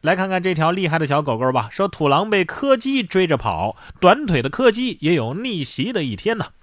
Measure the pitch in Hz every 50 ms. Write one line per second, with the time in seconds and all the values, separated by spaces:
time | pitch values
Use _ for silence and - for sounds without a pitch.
0 | - 156 185 185 185 190 185 185 180 185 180 156 160 160 175 196 190 160 156 165
1 | 160 139 143 147 147 143 117 110 127 131 127 127 110 110 - - 196 202 - -
2 | 156 143 139 151 196 220 214 196 180 - - - - 277 262 254 - 269 269 269
3 | 226 170 - 190 185 170 151 123 - 113 90 80 90 107 110 - - - - -
4 | - 180 202 269 302 226 170 135 117 135 - - 262 247 208 233 254 254 220 -
5 | - 151 175 156 113 113 135 185 233 262 220 170 139 - - - 131 220 254 202
6 | 156 131 107 95 - 208 226 220 - - _ _